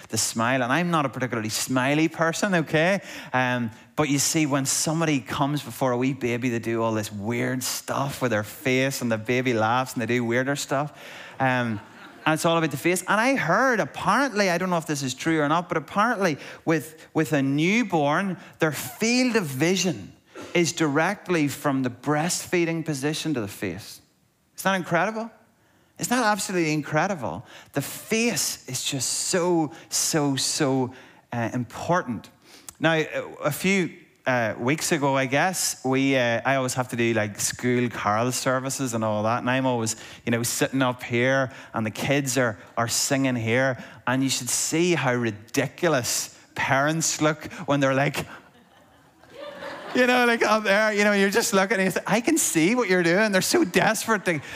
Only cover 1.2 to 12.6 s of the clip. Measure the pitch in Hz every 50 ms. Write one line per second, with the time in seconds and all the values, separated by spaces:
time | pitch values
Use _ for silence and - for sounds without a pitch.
1.2 | 127 117 123 117 113 120 - - - - 127 131 127 135 147 151 160 165 - -
2.2 | 165 165 160 - - 208 185 170 151 - 160 151 160 180 202 185 - - - -
3.2 | - - - 127 127 123 123 123 120 110 110 - - - _ - 156 135 143 143
4.2 | 139 - - 165 156 139 139 143 131 131 - - - 170 156 165 165 156 151 135
5.2 | 113 - - - 147 139 147 143 - 120 110 - 135 131 120 120 127 131 135 -
6.2 | 120 117 120 120 120 127 117 117 107 113 117 113 113 113 110 110 107 104 104 104
7.2 | 98 110 120 120 127 127 127 127 123 - - - - - 120 123 135 139 139 -
8.2 | 131 123 107 104 107 - - - - 131 127 131 131 135 135 - 127 120 113 107
9.2 | 104 127 123 127 127 131 120 107 107 107 120 127 131 120 - 120 113 110 123 123
10.2 | 120 113 117 123 131 135 143 139 - - 147 135 147 147 - - - - - -
11.2 | - - - - 135 127 127 127 120 117 110 104 - - - - - - - -
12.2 | - 151 156 156 - 170 165 170